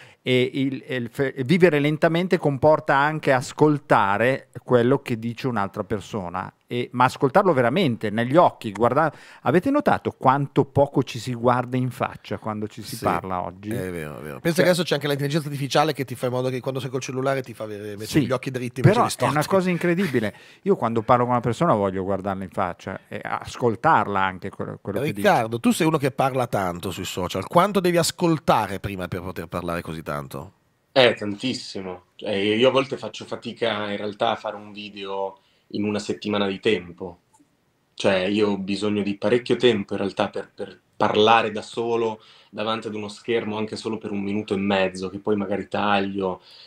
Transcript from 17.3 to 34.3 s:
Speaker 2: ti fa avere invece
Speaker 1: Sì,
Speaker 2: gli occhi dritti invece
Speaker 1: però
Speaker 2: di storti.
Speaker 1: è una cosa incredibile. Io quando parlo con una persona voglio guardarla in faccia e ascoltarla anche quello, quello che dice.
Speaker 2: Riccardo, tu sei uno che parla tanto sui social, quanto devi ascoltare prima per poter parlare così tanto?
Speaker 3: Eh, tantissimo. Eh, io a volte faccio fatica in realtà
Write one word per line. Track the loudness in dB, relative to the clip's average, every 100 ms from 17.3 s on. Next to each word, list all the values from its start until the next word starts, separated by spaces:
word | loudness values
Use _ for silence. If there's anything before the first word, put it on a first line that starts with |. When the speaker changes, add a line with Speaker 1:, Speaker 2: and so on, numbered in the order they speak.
| -2
Speaker 2:
ti | -6
fa | -10 -10
avere | -8 -10
invece | -10 -2 0
Speaker 1:
Sì, | 2
Speaker 2:
gli |
occhi | -2 -4
dritti | -6 -6 2
invece | 4
Speaker 1:
però | 4 2
Speaker 2:
di |
storti. | 0 0
Speaker 1:
è | 0
una | 2
cosa | 2 2
incredibile. | 0 0 0 0 0 0 -4 -20 -8
Io | -2 0
quando | 0 -2
parlo | 4 4
con | 4
una | 2
persona | 0 0 2
voglio | 2 2 0
guardarla | -2 -2 -2 -6
in | -6
faccia | -4 -4 -4 -10 -12 -12
e | -12
ascoltarla | -8 -8 -8 -2 0 2 4 4 4 2
anche | 0 -2 -12
quello, | -10 -10 -10
quello | -6 -4
che | -4
dice. | 0 2
Speaker 2:
Riccardo, | 4 2 0
tu | 0
sei | 2 2
uno | 2
che | 0
parla | 0 0 0 -2
tanto | 0 -2 -2 -8
sui | -6 -8
social, | -4 -4 -4 2
quanto | 4 4 2
devi | 2 2
ascoltare | 0 0 0 0 2 0 0 -6
prima | -8 -6 -6
per | -6
poter | -8 -10 -8
parlare | -8 -6 -6
così | -6 -10
tanto? | -8 -8 -8 -12 -14 _ _ _ _
Speaker 3:
Eh, | 4 4 4
tantissimo. | -4 -6 -4 -6 -8 -10 -10 -12 _ _
Eh, | -6 -2 0 4
io | 4
a |
volte | 4 -2 -6
faccio | -10 -12 -12
fatica | -12 -10 -4 -2 -2 -4
in | -6
realtà | -6 -2 -2